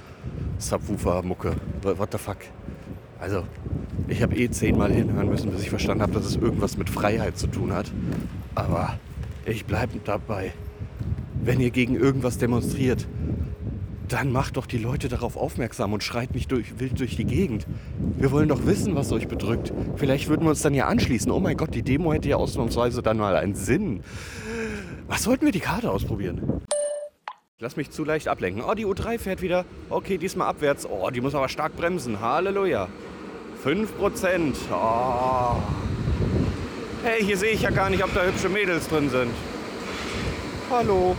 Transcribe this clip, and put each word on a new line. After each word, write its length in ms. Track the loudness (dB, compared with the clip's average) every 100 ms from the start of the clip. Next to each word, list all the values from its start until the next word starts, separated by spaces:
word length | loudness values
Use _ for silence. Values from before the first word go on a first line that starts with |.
| -16 -12 -10 -6 -6 -4
Subwoofer-Mucke. 960 | -2 -2 -2 -2 0 0 0 -2 -2 -2 -4 -4
Wha-, 160 | -2 0
what 140 | -2
the 60 | -4
fuck? 200 | -6 -10 -10 -16 -14 -12 -12 -14 -14 -10
Also, 240 | -4 -2 -4 -8 -6 -6 -4 -4 -2
ich 160 | 2
hab 100 | 2
eh 160 | 4 2
zehnmal 420 | 2 4 4 6
hinhören 360 | 4 4 2 2
müssen, 240 | 2 0
bis 100 | -2
ich 80 | -2
verstanden 340 | -2 0 2
hab, 100 | 2
dass 120 | 2 0
es 100 | 2
irgendwas 420 | 2 2 0 -2
mit 120 | -2
Freiheit 480 | 0 2 2 0 -2
zu 100 | -2
tun 260 | -2 -2
hat. 180 | -2 -2 -4 -4 -4 -4 -8 -6 -2
Aber 420 | 0 2 0 -4 -8 -10 -8 -8 -4
ich 200 | -4 -2
bleib 240 | -2 -2 -4 -2
dabei. 480 | -4 -2 -4 -4 -6 -10 -10 -10 -6 -4 -4 -4 -2
Wenn 180 | 2 4
ihr 120 | 4
gegen 240 | 4 4 4
irgendwas 420 | 4 4 2 2
demonstriert, 720 | 2 4 2 2 2 2 0 -4 -2 -2 -4 -6 -6 -6 -6 -8 -4
dann 240 | -2 2
macht 240 | 2 2 -2
doch 100 | -2
die 120 | -2
Leute 320 | 0 -2 -2
darauf 260 | -2 -2 -2
aufmerksam 560 | -4 -2 -4 -2 0
und 100 | 0
schreit 320 | -2 -2 -2
nicht 180 | -2 0
durch, 280 | 0 -2 -4
wild 180 | -4 -2
durch 180 | -2 0
die 80 | 0
Gegend. 420 | 2 2 0 -4 -8 -8 -4 -2 2
Wir 160 | 4
wollen 160 | 4 4
doch 180 | 4 4
wissen, 300 | 2 2 0
was 160 | 0
euch 160 | 0 -2
bedrückt. 460 | -4 0 0 -2 -4 -4 0
Vielleicht 320 | 2 2 2
würden 140 | 2
wir 80 | 4
uns 100 | 4
dann 120 | 4
ja 140 | 4 4
anschließen. 420 | 4 4 2 2
Oh 120 | 2
mein 160 | 2 2
Gott, 180 | 0 -2
die 80 |
Demo 300 | 2 2 4
hätte 160 | 2 4
ja 80 | 2
ausnahmsweise 640 | 2 2 0 2 2 2
dann 160 | 2 4
mal 180 | 4 4
einen 200 | 2 0
Sinn. 460 | 2 2 2 -4 -6 -12 -12 -12 -8 -6 -6 -8 -10 -10 -4
Was 160 | -2
sollten 220 | 2 4 4
wir 60 |
die 80 | 2
Karte 320 | 0 -2 0
ausprobieren? 680 | 0 0 -2 -2 -2 -2 -2 -2 -2 -2 -4 -10 _ -18 -18 _ -10
Lass 160 | -8 -6
mich 140 | -6
zu 140 | -4
leicht 240 | -2 0 0
ablenken. 360 | 0 0 -2
Oh, 120 | -2 -2
die 100 | 0
U 80 |
drei 240 | -2 -2 -2
fährt 240 | -2 -4
wieder. 240 | 0 0 0 -8 -4
Okay, 280 | -4 -2 -2
diesmal 300 | -2 0 0
abwärts. 380 | 2 2 2 0
Oh, 240 | -2 -2
die 120 | 0
muss 140 | 0 0
aber 140 | 0
stark 260 | 0 -4 0
bremsen. 460 | 0 0 -2 -2
Halleluja. 680 | 2 2 2 0 2 0 -2 -6 -14 -12 -12 -12 -12 -6
Fünf 360 | 0 0 0 0
Prozent. 580 | 0 2 2 2 2 0 -2
Oh. 840 | 0 2 2 2 2 2 2 2 2 0 -2 -2 -2 0 2 2 2 2 0 -4 -8 -8 -4
Hey, 200 | 0 2
hier 120 | 2 2
sehe 160 | 2
ich 120 | 2
ja 80 | 2
gar 180 | 2 2
nicht, 140 | 2
ob 100 | 2
da 100 | 2
hübsche 240 | 2 2 0
Mädels 400 | 2 2 0 2
drin 220 | 2 2
sind. 220 | 2 2 -2 -6 -8 -8 -8 -8 -6 -4 -4 -2 -4 -6 -6 0
Hallo. 460 | 2 4 6 6